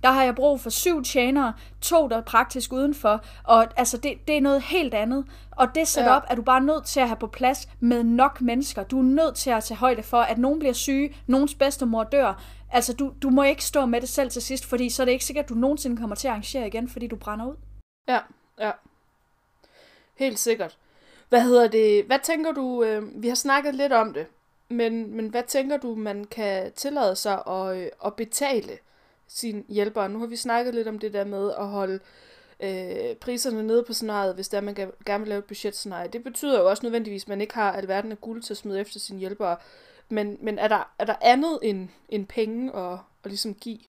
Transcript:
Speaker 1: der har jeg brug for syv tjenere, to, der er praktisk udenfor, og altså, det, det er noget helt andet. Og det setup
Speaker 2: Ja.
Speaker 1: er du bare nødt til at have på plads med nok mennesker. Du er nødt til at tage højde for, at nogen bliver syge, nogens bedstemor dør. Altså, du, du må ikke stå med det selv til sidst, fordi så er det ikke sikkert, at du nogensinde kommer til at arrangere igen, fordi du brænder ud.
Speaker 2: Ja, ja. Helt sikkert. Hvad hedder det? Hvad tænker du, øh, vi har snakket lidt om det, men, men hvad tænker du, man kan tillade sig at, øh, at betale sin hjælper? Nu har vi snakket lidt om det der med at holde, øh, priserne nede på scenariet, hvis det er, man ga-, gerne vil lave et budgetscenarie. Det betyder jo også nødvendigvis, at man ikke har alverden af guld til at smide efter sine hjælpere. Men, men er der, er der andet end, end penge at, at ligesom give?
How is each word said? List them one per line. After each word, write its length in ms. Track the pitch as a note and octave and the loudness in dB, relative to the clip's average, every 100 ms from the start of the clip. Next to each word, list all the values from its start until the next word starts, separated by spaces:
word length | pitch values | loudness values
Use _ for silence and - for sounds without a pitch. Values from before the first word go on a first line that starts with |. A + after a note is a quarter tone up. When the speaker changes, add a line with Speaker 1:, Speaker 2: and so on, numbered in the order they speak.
Speaker 1:
der 80 | B3+ | 4
har 140 | C4+ | 4
jeg 100 | B3+ | 4
brug 260 | B3 C#4+ C#4 | 4 2 2
for 100 | A#3 | -2
syv 320 | - F4+ E4 | -2 0 0
tjenere, 500 | B3+ C#4+ B3 C#4 B3+ A3 - - | 0 2 2 2 0 -4 -16 -8
to, 280 | - E4 C#4+ | 2 4 4
der 80 | A3+ | 0
er 60 | |
praktisk 500 | A3+ A3+ B3+ C4 A#3+ | 2 2 2 -2 -6
udenfor, 520 | B3+ C#4+ D4 - G#3+ - - | -2 0 2 2 0 -2 -16
og 340 | - A3+ A3+ - | 6 6 6 2
altså, 200 | B3 A#3+ | -2 0
det, 300 | C#4+ A#3+ - | -4 -6 0
det 80 | D4+ | 2
er 40 | |
noget 220 | C#4 C#4 | 4 2
helt 320 | C4 F#4 D4 | 2 0 0
andet. 320 | A3 A3 C4 C#4 - - | 0 0 -2 -4 -12 -20
Og 240 | - B3+ | 2 2
det 140 | D#4 D#4+ | 4 0
setup 180 | - A#3+ | 2 6
Speaker 2:
Ja. 140 | C4+ - | 6 4
Speaker 1:
er 60 | |
du 80 | A#3+ | -2
bare 180 | A#3 B3+ | 4 4
nødt 240 | C4+ D#4 | 4 0
til 160 | - - | -2 0
at 80 | B3 | 2
have 80 | A3 | 0
på 100 | A3+ | -6
plads 420 | - B3+ C#4 - - | 0 0 0 -6 0
med 240 | A#3+ A#3+ | 2 4
nok 360 | A#3 A#3 C4+ C#4 | 4 6 4 4
mennesker. 420 | B3 A#3+ C#4 - | 0 0 -2 -4
Du 160 | G3 C4 | -2 2
er 40 | |
nødt 320 | B3+ C#4 D#4+ | 4 6 4
til 160 | - - | 0 0
at 140 | A3+ | 0
tage 140 | A3 G#3+ | -2 2
højde 240 | B3+ A#3 | 2 2
for, 180 | A3 A#3+ | 2 2
at 180 | A#3 A3+ | 4 2
nogen 200 | B3+ D4+ | 2 2
bliver 140 | D4 | 0
syge, 440 | B3 - C4+ C#4+ C#4+ - | 0 0 0 0 -4 0
nogens 280 | C4 D4 | 2 2
bedstemor 500 | - C#4 C#4 B3 A3+ | 2 0 2 -2 0
dør. 380 | A3 C#4+ B3 F#3+ - - - | 0 2 2 0 -10 -20 0
Altså, 220 | - A#3+ | 0 0
du, 200 | A#3+ C#4 - | -2 -4 -2
du 80 | C4+ | 2
må 120 | C4 | 6
ikke 220 | C#4 C#4+ | 6 2
stå 220 | - D4+ C4 | 0 0 2
med 140 | A#3+ | 0
det 80 | B3 | -2
selv 220 | - C4 | -2 -2
til 120 | B3 | -2
sidst, 220 | A#3 C4 | -6 -6
fordi 260 | - A#3+ B3 | -4 -2 -2
så 120 | A#3+ | 0
er 20 | |
det 80 | B3+ | 2
ikke 120 | B3 | 2
sikkert, 200 | - C#4+ | 0 -4
at 40 | C#4+ | -4
du 60 | |
nogensinde 420 | A3+ B3+ D4 C4 A#3 | 0 2 2 -2 -4
kommer 200 | A3+ G#3 | -4 -4
til 120 | C4+ | -4
at 20 | |
arrangere 360 | A3 G#3 C4+ A3 | -4 -4 -6 -4
igen, 220 | A3+ A#3+ | -6 -8
fordi 180 | - A3+ | -8 -8
du 100 | A3 | -8
brænder 300 | G#3+ G#3+ A#3 | -8 -8 -8
ud. 80 | D4+ - - - _ - | -10 -18 -20 -20 _ -2
Speaker 2:
Ja, 100 | B3 - - _ _ | -2 -2 -20 _ _
ja. 100 | G#3+ - _ _ _ _ _ _ _ _ _ _ - _ _ _ | -6 -6 _ _ _ _ _ _ _ _ _ _ -20 _ _ _
Helt 200 | C4+ G#3+ | -4 -2
sikkert. 400 | - A#3 F3+ - _ _ _ - _ | -2 -2 -2 -10 _ _ _ -20 _
Hvad 140 | B3 | 4
hedder 260 | A#3+ B3 A#3 | 8 8 8
det? 360 | A3 G#3+ G#3 | 6 6 4
Hvad 140 | G3+ C4+ | 4 0
tænker 300 | - E4 D#4+ | 2 -2 0
du, 300 | C#4+ B3+ B3 | -2 -4 0
øh, 400 | A3+ G#3+ G#3 - | 0 0 -6 -6
vi 60 | A3+ | -4
har 60 | |
snakket 400 | B3 C#4 C#4 C#4+ | -2 2 2 2
lidt 180 | C4+ C#4 | 0 2
om 200 | B3 A3 | 4 2
det, 140 | C#3+ D#3+ _ _ _ _ | -2 -10 _ _ _ _
men, 440 | A#3+ A#3 A3+ A3 A3 | -2 0 -2 -6 -6
men 120 | A3 | -4
hvad 140 | A#3+ | -4
tænker 340 | B3 C#4 C4+ C#4+ | 0 0 0 -2
du, 180 | B3+ | -4
man 300 | A3 G#3+ G3+ | -6 -6 -8
kan 480 | G3+ - G#3 F#3+ F#3 - | -10 -6 -4 -2 -6 -6
tillade 400 | C#4 D4 A3 F#3 | -6 0 0 0
sig 260 | G#3+ G3 - | -2 -2 -2
at, 280 | F#3 F#3+ F#3 | -4 -4 -6
øh, 100 | F3 - G#3 | -8 -6 -8
at 80 | |
betale 580 | G#3 A3+ - C#4 B3+ - - _ _ _ _ _ | -6 -6 -2 0 0 -4 -14 _ _ _ _ _
sin 360 | - A#3 G#3+ - | -10 -8 -8 -6
hjælper? 400 | G#3 G#3 G#3+ G3 | -2 -2 -2 -4
Nu 100 | G#3 | -4
har 80 | A#3 | -8
vi 100 | A#3 | -8
snakket 380 | B3+ A#3 B3 | -2 0 0
lidt 140 | A#3 A3 | -2 -4
om 100 | G#3+ | -6
det 140 | G#3+ | -6
der 120 | G3+ | -4
med 280 | G3+ G3+ G3+ - | -4 -4 -4 -4
at 80 | G3+ | -6
holde, 300 | G3+ F#3+ F#3+ - - - - _ _ | -4 -4 -6 -10 -20 -20 -20 _ _
øh, 560 | G3 F#3 F3+ F#3+ A#2+ - | -8 -8 -8 -6 -6 -8
priserne 420 | - B3 C4 A3 | -8 -6 -4 -4
nede 220 | A3 A#3 A#3+ | 0 0 0
på 60 | |
scenariet, 420 | A3+ A3 G#3 G3 | -6 -4 -2 -2
hvis 140 | F#3 G3 | -4 -6
det 80 | G3+ | -6
er, 40 | |
man 160 | G#3 G3+ | -6 -8
ga-, 240 | F#3+ - - | -10 -10 -6
gerne 140 | G3+ | -4
vil 40 | G#3+ | -4
lave 100 | G3+ | -6
et 60 | |
budgetscenarie. 640 | G3+ G3+ G#3+ G3+ G#3 F3+ F3 | -8 -8 -8 -8 -10 -8 -8
Det 160 | A#3 | -10
betyder 360 | B3 A#3+ D4 B3+ | -10 -6 2 4
jo 80 | F3+ | 4
også 120 | G3+ | 4
nødvendigvis, 400 | A#3+ A#3 G#3+ G3+ | -2 -4 -4 -8
at 40 | - | -8
man 120 | G3+ | -6
ikke 140 | G#3 | -6
har 180 | A#3+ G#3 | -2 -2
alverden 400 | F#3+ F#3+ F#3+ G#3+ | -2 -4 -4 -4
af 80 | G#3 | -10
guld 220 | A3+ A3+ | -12 -12
til 120 | A#3 | -10
at 40 | G#3 | -10
smide 220 | G#3 G3 | -6 -6
efter 200 | G#3 G#3+ | -6 -10
sine 180 | - G3 | -12 -10
hjælpere. 380 | F#3+ G3+ G3 E3+ - - - - _ | -10 -4 -4 -4 -6 -20 -20 -20 _
Men, 280 | G#3+ G#3 G#3 | -4 -4 -6
men 160 | G#3 G#3 | -6 -2
er 100 | G#3+ | 2
der, 240 | G#3+ - _ | 2 -2 _
er 60 | |
der 100 | G#3+ A3 | -2 0
andet 380 | A#3 B3+ D4+ D#4 | 2 4 2 -2
end, 260 | A3+ G3 F#3 _ _ | -2 -4 -8 _ _
end 180 | G#3+ G3 | -8 -6
penge 500 | - A3 A#3 B3+ - | -4 -4 -4 -6 -6
at, 160 | F3+ | -8
at 380 | F#3 - _ G3+ | -10 -16 _ -14
ligesom 240 | G3+ A3+ | -8 -8
give? 240 | G3 - A3 _ | -8 -14 -14 _